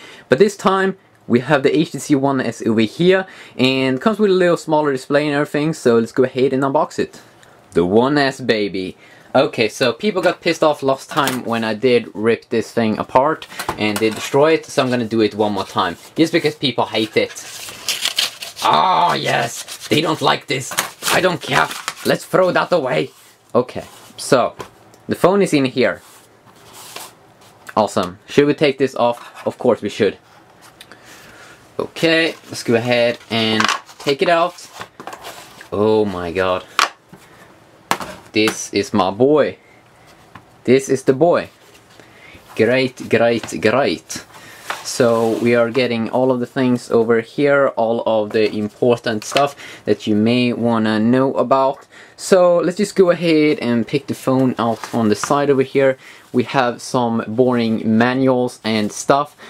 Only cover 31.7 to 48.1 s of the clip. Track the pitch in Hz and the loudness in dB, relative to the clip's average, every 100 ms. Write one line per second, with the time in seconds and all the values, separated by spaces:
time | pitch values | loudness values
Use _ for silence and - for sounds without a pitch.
31.7 | - - - 165 160 165 - - 127 - | -10 -10 -2 0 2 0 -4 -14 -10 0
32.7 | 113 120 120 120 117 - 113 110 110 - | 0 2 2 2 -2 -4 -2 0 0 0
33.7 | - - - - 139 165 170 175 - - | -2 -8 -10 -4 -2 2 2 0 -4 -18
34.7 | - - - - - - - - - - | -20 -20 -18 -18 -16 -16 -18 -20 -20 -8
35.7 | 98 107 110 104 92 87 85 92 92 - | -2 2 2 2 -2 -4 -2 0 -2 -4
36.7 | - - - _ - - - - - - | -4 -4 -4 _ -20 -20 -20 -20 -20 -20
37.7 | - - - - - - 107 107 - - | -14 -8 -8 -8 -16 -6 0 0 -2 -4
38.7 | 104 98 104 92 98 131 151 107 90 _ | -4 -2 0 0 2 2 4 2 -4 _
39.7 | - _ _ - - - - - - - | -20 _ _ -20 -20 -20 -20 -20 -8 2
40.7 | 131 135 131 - 131 170 139 85 - - | 2 2 -2 0 2 2 2 -2 -12 -20
41.7 | - - - - - - - - - 110 | -20 -20 -20 -20 -20 -20 -20 -10 0 2
42.7 | 131 131 - 101 113 117 117 - - 107 | 2 0 -4 -2 2 2 0 -4 -2 0
43.7 | 120 127 78 - - - - - - - | 2 0 -2 -8 -16 -16 -20 -20 -18 -12
44.7 | - - - 120 117 113 110 120 120 117 | -12 -6 0 2 2 0 0 2 2 2
45.7 | 120 123 117 110 127 131 127 120 - 127 | 0 -2 -2 -2 0 0 0 -2 -2 0
46.7 | 123 - 117 113 117 113 - 143 143 131 | 0 0 0 2 0 -2 -2 2 2 2
47.7 | - 110 117 113 | 0 -2 0 0